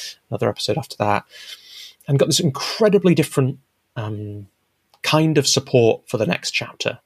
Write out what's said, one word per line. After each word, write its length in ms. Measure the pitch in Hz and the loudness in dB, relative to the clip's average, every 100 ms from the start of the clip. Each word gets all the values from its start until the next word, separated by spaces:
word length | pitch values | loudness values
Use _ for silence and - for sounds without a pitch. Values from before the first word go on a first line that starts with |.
| - - - | -14 -16 -10
another 200 | 107 107 | -4 -2
episode 280 | - - 113 | -2 -4 -4
after 200 | - - | -4 -4
that, 260 | 104 101 - - - - - - - _ - | 0 0 -4 -20 -20 -20 -20 -20 -20 _ 0
and 100 | 139 | 0
got 60 | - | 2
this 160 | 135 | 2
incredibly 720 | 160 - - - 214 196 180 160 | 0 -2 -6 0 2 4 4 2
different, 440 | 147 - 131 - _ _ _ 123 | 2 0 -2 -2 _ _ _ -10
um, 520 | 107 104 104 104 101 _ _ _ _ _ | -8 -8 -10 -12 -16 _ _ _ _ _
kind 360 | - 156 160 143 | 0 2 2 2
of 100 | 139 | 2
support 640 | 131 - 127 110 - - | 0 2 4 4 2 -2
for 80 | 113 | -2
the 80 | 101 | -2
next 260 | - - | -2 -4
chapter. 480 | - 113 - 117 - | -6 -6 -6 -6 -8